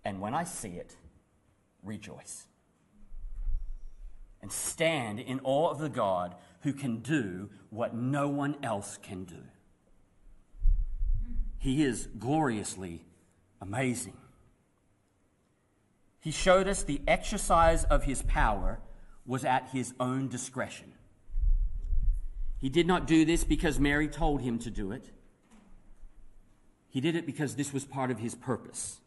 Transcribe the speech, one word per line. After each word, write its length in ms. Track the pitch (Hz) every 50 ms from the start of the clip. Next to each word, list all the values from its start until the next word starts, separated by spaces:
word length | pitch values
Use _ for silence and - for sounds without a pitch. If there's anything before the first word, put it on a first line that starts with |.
| _
And 160 | 107 101 92
when 140 | 101 107 127
I 100 | 160 175
see 260 | 170 - - - 101
it, 260 | 87 85 - - - - _ - _ _ _ _ _ _ _ _ _ _ _ _ _ _
rejoice. 640 | - 95 110 92 - - - - - - - - - _ _ _ _ _ _ _ _ _ _ - - - - - - - - - - - - - - - - - - - - - - - - - - - - _
And 100 | - 101
stand 680 | - - - - - - 165 165 165 143 117 107 104 110
in 200 | - - 127 135 -
awe 260 | 131 135 143 165 165
of 80 | 151 135
the 100 | 156 147
God 460 | 127 127 110 98 92 87 90 87 90 - - - - -
who 100 | - 143
can 260 | 135 139 143 127 113 110
do 520 | 107 117 160 147 113 95 87 90 101 101 - - - -
what 240 | 104 107 120 - 120
no 340 | 113 120 127 143 143 143 143
one 280 | 143 143 143 139 151 -
else 360 | - 117 110 101 101 - - -
can 240 | - - 101 92 92
do. 180 | - - - - - - _ _ _ _ _ _ _ - _ _ _ _ _ - - - - - _ - - - - - - - - - - - - - - - - - - - - - -
He 260 | - 135 131 147 156
is 240 | 131 110 98 - - - 110
gloriously 880 | 101 127 151 160 156 135 113 104 92 - - 95 95 87 85 85 - - _ _ _ _ _ _ _ _ _ _
amazing. 560 | - 95 101 127 135 127 120 - - 95 90 - - - - _ _ _ _ _ _ _ _ _ _ _ _ _ _ _ _ _ _ _ _ _ _ _ _ _ _ _ _ _ _ _ _ _ _ _ _ _
He 140 | - 160
showed 340 | 147 - - 196 185 190 175
us 160 | 196 196 -
the 180 | - - 143 143 143
exercise 800 | 156 165 180 - - 220 190 - - 185 165 165 165 165 156 -
of 200 | - 147 139 -
his 180 | 139 127 -
power 580 | - - - 156 139 117 104 98 90 92 - - - - - - - - - - -
was 200 | 123 127 131 135
at 240 | 139 127 131 - -
his 240 | - 131 120 113 - -
own 280 | 127 127 127 135 135 127
discretion. 640 | 123 120 - - - 127 107 - - - - - - - - - - _ - - - - - - - - - - - - - - - - - - - - - - - - - - - -
He 100 | - 135
did 180 | 127 170 170
not 200 | 170 185 170 139
do 180 | 120 160 160 160
this 200 | 151 170 165 -
because 340 | - 156 - 175 160 135 127
Mary 300 | 143 143 143 147 156 147
told 320 | - 147 165 156 143 135
him 180 | 117 127 117 113
to 100 | - 120
do 200 | 98 110 104 92
it. 200 | 110 135 - - - - - - _ _ _ _ - - - - - - - - - - - - - - - - - - - - - _ _ - _ _ _ _
He 120 | - 135
did 160 | 127 165 165
it 100 | 175 -
because 280 | 143 - - 151 127 107
this 180 | 120 143 139
was 120 | - 135 -
part 260 | - - 143 131 127
of 80 | 127 104
his 160 | 113 117 -
purpose. 680 | - - 131 120 - - - - - - - - - _